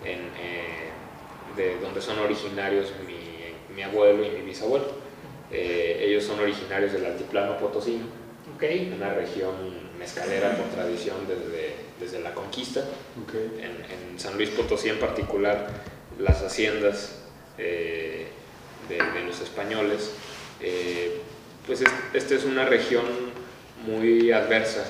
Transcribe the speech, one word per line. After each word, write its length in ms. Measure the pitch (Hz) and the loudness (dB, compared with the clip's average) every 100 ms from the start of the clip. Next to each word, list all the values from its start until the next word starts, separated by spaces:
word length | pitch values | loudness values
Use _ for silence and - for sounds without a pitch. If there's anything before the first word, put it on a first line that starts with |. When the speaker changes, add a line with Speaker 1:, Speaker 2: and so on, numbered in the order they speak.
Speaker 1:
en, 160 | 90 90 90 85 | -6 -6 -8 -8
eh, 480 | 87 90 85 82 80 78 - - - - - 101 | -8 -6 -6 -8 -10 -10 -14 -16 -16 -14 -10 0
de 240 | 92 90 | 0 0
donde 220 | 95 98 | -4 -4
son 180 | 110 107 | -4 0
originarios 680 | 104 104 101 98 98 98 95 95 92 | 2 2 -2 -2 2 4 2 -4 -8
mi, 680 | 87 85 82 85 80 - | -10 -10 -10 -12 -12 -12
mi 80 | 98 | -8
abuelo 420 | 98 104 104 104 104 | -2 8 8 8 4
y 40 | |
mi 100 | 95 | -2
bisabuelo. 640 | 95 92 107 - - - - - - - - | -6 -4 2 2 2 -6 -12 -14 -16 -16 -8
Eh, 520 | - 90 87 85 85 104 | -4 0 2 2 2 4
ellos 160 | 104 101 | 4 2
son 140 | 101 | 0
originarios 520 | 104 95 92 98 101 | 0 0 -2 0 2
del 140 | 95 90 | 2 0
altiplano 520 | 87 - 104 101 - | -2 0 2 2 0
potosino, 460 | 101 107 120 117 113 - - - - - | 0 0 0 -2 -4 -10 -16 -16 -16 -2
Speaker 2:
Ok. 80 | 151 180 180 92 | 0 2 0 -2
Speaker 1:
una 180 | 101 | -2
región 400 | 95 87 95 92 95 92 90 87 87 | 0 -2 -2 -2 -2 -6 -8 -12 -10
mezcalera 580 | 87 - 92 98 101 101 | -8 -4 -2 2 2 2
por 80 | - | -2
tradición 480 | - 90 87 107 95 95 | -2 -2 -2 -2 -4 -4
desde, 480 | 87 82 82 78 - - - | -4 -4 -4 -4 -6 -12 -10
desde 200 | 87 87 | -8 -6
la 120 | 82 | -6
conquista. 480 | - - 127 123 139 135 - - 123 | -6 -8 -6 -4 -2 -2 -6 -10 -12
Speaker 3:
Ok. 120 | 104 113 110 110 | -6 -4 -4 -6
Speaker 1:
En, 520 | 90 87 90 92 90 | -8 -10 -10 -10 -10
en 60 | 90 | -10
San 160 | 101 101 | -6 0
Luis 140 | 104 | 0
Potosí 400 | 120 113 107 110 | 2 2 2 2
en 100 | 104 | 2
particular, 680 | 123 - - 101 101 104 - - - - - - | 0 0 0 2 4 2 0 -8 -12 -14 -16 -2
las 220 | 98 - | 6 6
haciendas, 800 | 95 - 107 107 104 104 - - - - - - | 6 2 2 4 4 2 -4 -10 -14 -18 -18 -6
eh, 680 | 92 85 82 82 80 80 82 - - - - - - | -2 0 0 -2 -4 -6 -8 -12 -16 -18 -18 -16 -6
de, 60 | 85 | 0
de 300 | 87 87 90 | 0 0 -4
los 140 | - | -4
españoles, 720 | - - 101 110 104 104 104 - - - - - | -6 -4 -2 2 2 2 -2 -6 -10 -12 -12 -6
eh, 600 | 90 90 87 87 87 87 - - - - - | -2 -2 -2 0 -2 -2 -8 -14 -16 -16 -4
pues 160 | 127 | 4
es, 80 | 127 - - | 6 4 0
esta 220 | 139 - 135 | 0 4 2
es 80 | |
una 220 | 135 131 131 | 4 4 6
región 400 | 117 113 120 120 123 123 - - - - - 113 | 6 6 4 4 -2 -4 -8 -12 -14 -18 -8 -2
muy 460 | 110 117 117 117 | 2 8 8 10
adversa 520 | 110 107 113 110 107 95 | 8 6 4 4 0 -4